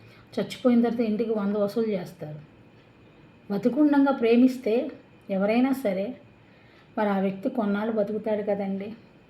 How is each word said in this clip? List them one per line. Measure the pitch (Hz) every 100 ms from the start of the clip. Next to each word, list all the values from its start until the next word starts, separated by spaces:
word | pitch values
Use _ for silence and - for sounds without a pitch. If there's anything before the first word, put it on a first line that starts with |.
| - - - -
చచ్చిపోయిన | - - 254 240
తర్వాత | 233 233
ఇంటికి | 226 208 220
వంద | 220 202 208
వసూలు | 202 233 220
చేస్తారు. | 196 165 - 151 151 - - - - - - - - - - -
బతికుండంగా | 202 240 240 302 285 277
ప్రేమిస్తే | 262 226 240 254 - - 226 302 - - - -
ఎవరైనా | 190 202 226 262
సరే, | 262 208 185 208 269 - - - - - - - -
మరి | 214
ఆ | 196
వ్యక్తి | 196 190 -
కొన్నాళ్ళు | 254 208 202 220
బతుకుతాడు | 220 208 214 214 214
కదండి. | 208 202 196 196 202 - - -